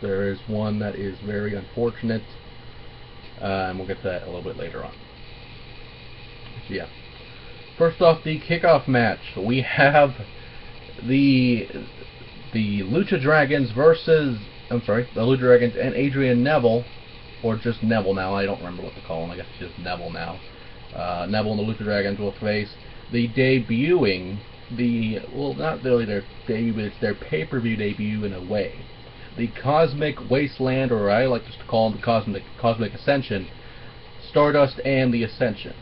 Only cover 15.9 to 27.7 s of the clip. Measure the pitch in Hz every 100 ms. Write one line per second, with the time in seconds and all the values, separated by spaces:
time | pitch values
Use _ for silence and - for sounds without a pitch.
15.9 | 120 139 135 131 120 127 151 120 113 120
16.9 | - - - - - 117 110 120 117 110
17.9 | 113 95 98 92 98 98 101 85 90 80
18.9 | - - 82 85 87 92 - 90 - 87
19.9 | 90 85 82 82 - - - - - -
20.9 | - 87 87 90 107 107 104 107 110 104
21.9 | 101 101 101 104 - 107 104 104 - -
22.9 | - - 117 120 113 131 131 110 117 147
23.9 | 180 117 92 90 104 - - - 120 120
24.9 | 117 110 107 - 135 139 135 151 160 127
25.9 | 120 110 101 - - - 113 117 110 104
26.9 | - 110 104 - 156 160 135 117